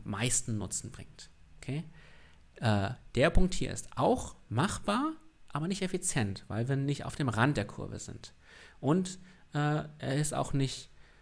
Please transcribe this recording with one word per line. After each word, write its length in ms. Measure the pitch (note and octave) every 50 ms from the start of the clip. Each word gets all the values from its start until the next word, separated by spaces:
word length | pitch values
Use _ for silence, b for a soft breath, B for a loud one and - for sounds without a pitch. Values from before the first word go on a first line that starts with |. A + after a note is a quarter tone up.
| -
meisten 520 | - G#2 G2 B2 A2 - - - B2+ A2
Nutzen 320 | G#2 F#2 - - - - -
bringt. 400 | - - - - - - - - - - - - -
Okay? 260 | - - - C3+ D#3 F3 B B B B B B B B B B B B - -
Äh, 360 | - - A2 G#2 G2+ F#2+ G2 A#2 - - - -
der 160 | A#2 C#3 E3+
Punkt 240 | - F#3 F#3 F#3 -
hier 180 | - B2+ - -
ist 160 | - - - -
auch 400 | - C#3 F#3+ B3+ B3+ - - - - -
machbar, 640 | - G#2 A#2 D#3+ G#3+ - - - - G3+ B3 D4 D#4+ D#4+ - - - - _ - - -
aber 120 | D3 D#3+
nicht 140 | F#3 G3 G3
effizient, 600 | F#3+ F#3 - F#3 - - - C3+ G#2+ G2 F#2+ - - -
weil 180 | G2 A2 A#2+
wir 80 | C3+ C#3
nicht 300 | C#3 C#3 C#3+ C#3+ - -
auf 100 | A#2+ -
dem 140 | - C#3+ B2
Rand 260 | A2 A2 A#2+ D3 C3+
der 100 | A2 G2+
Kurve 320 | - - - - G2+ -
sind. 360 | - - - - - - - - B B B B B B B B B
Und, 380 | - C3 D#3+ F#3 F3+ - - B B B B B B - -
äh, 300 | D3 D3 D3 D3+ D3+ - - -
er 180 | - - C3 C3
ist 180 | D3 D3+ - -
auch 180 | C#3+ C#3 -
nicht, 380 | C#3+ C#3 C3+ C3 - - - b b b b b b b